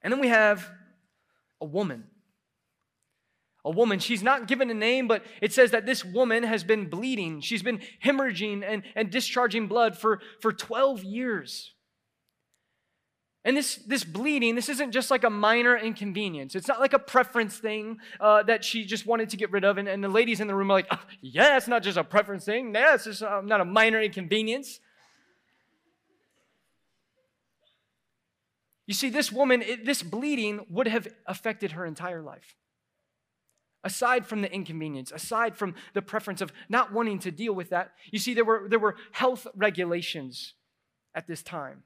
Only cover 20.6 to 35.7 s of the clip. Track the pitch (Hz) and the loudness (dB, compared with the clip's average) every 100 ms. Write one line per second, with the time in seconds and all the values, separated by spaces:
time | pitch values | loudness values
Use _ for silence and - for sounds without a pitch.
20.6 | 196 196 190 - - - 131 120 269 269 | 4 2 2 -6 -6 -18 -8 4 6 6
21.6 | 233 240 185 214 208 208 208 196 202 220 | 4 0 2 -2 2 2 2 -4 -4 -4
22.6 | 254 214 285 269 220 196 214 202 202 214 | -2 4 4 4 0 -8 -4 -4 0 2
23.6 | 175 208 220 220 214 - 170 214 220 247 | 4 4 4 4 0 -4 -2 0 0 -4
24.6 | 277 - _ _ _ _ _ _ _ _ | -8 -18 _ _ _ _ _ _ _ _
25.6 | _ _ _ _ _ _ _ _ _ _ | _ _ _ _ _ _ _ _ _ _
26.6 | _ _ _ _ _ 523 523 _ _ _ | _ _ _ _ _ _ _ _ _ _
27.6 | 622 _ _ _ _ _ _ _ _ _ | _ _ _ _ _ _ _ _ _ _
28.6 | _ _ - 196 269 247 - 220 277 247 | _ _ -8 -4 -2 -2 -2 0 2 2
29.6 | 208 233 220 277 175 208 294 277 214 208 | 0 -6 -2 -4 -4 -6 -4 -2 -2 -6
30.6 | 214 175 240 226 - _ - 185 226 214 | -8 -2 0 0 -4 _ -12 -6 -6 -6
31.6 | 196 156 175 151 180 170 151 139 _ _ | -8 -6 -10 -8 -10 -10 -14 -18 _ _
32.6 | _ _ _ _ _ _ _ _ _ _ | _ _ _ _ _ _ _ _ _ _
33.6 | _ _ 190 196 240 254 - 214 196 196 | _ _ -10 -2 0 0 0 -4 -4 -6
34.6 | 160 160 156 139 127 156 - 226 233 226 | -8 -8 -8 -8 -12 -14 -6 -2 -2 -2
35.6 | 196 | -8